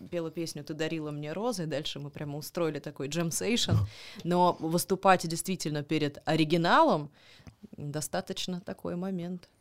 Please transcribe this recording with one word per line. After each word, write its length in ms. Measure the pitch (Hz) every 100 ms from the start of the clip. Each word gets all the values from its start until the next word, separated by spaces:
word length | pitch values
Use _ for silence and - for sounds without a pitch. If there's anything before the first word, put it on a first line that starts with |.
| -
пела 220 | 175 160
песню 320 | 165 160 151
«Ты 100 | 147
дарила 380 | 156 160 165 151
мне 200 | 147 147
розы», 340 | 170 233 196 160
дальше 320 | 143 156 143
мы 100 | 143
прямо 280 | - 147 147
устроили 420 | 143 - 160 147
такой 280 | 151 - 143
джемсейшн. 640 | 160 165 - 185 240 - 107 98 - - 208
Но 340 | 170 175 180 -
выступать 680 | 160 170 - 190 190 180 165
действительно 560 | 165 - 180 160 147
перед 340 | 147 156 147 -
оригиналом 840 | - 160 151 170 165 262 320 170 151 - - - - - - -
достаточно 840 | 147 147 - 180 190 185 - 180
такой 360 | 185 190 170
момент. 520 | 175 190 185 175 180 - _